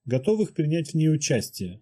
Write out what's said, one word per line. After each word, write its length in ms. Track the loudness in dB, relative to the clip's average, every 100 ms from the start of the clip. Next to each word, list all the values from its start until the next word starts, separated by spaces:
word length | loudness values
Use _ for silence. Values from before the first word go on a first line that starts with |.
готовых 480 | -2 0 2 0 0
принять 380 | 0 0 0 0
в 40 |
ней 160 | 0 2
участие. 720 | 2 2 0 -2 -8 -10 -12